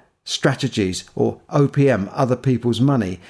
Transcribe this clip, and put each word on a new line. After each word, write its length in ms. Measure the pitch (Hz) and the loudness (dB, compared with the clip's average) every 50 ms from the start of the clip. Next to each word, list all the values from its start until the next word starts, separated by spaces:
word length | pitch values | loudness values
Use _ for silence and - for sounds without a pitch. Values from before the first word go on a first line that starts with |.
| _ _ _ _ _ | _ _ _ _ _
strategies, 840 | - - - - 151 131 - 143 123 - 113 98 92 90 - - - _ | -10 -6 -2 0 0 0 0 -4 -4 -2 -2 -2 -2 -2 -6 -10 -10 _
or 260 | - 117 113 - - _ - | -2 -2 -2 -2 -6 _ -2
O 200 | - 147 143 139 | 0 2 2 2
P 200 | - 143 139 139 | 2 2 2 2
M, 220 | 120 95 98 98 | 2 0 -2 -6
other 240 | - - 139 117 127 | -2 -2 0 0 -2
people's 440 | - - 139 123 110 - 120 113 107 | -2 0 0 0 0 0 -2 0 2
money. 380 | 131 143 139 123 101 92 92 - - | 2 2 2 2 0 -2 -6 -10 -14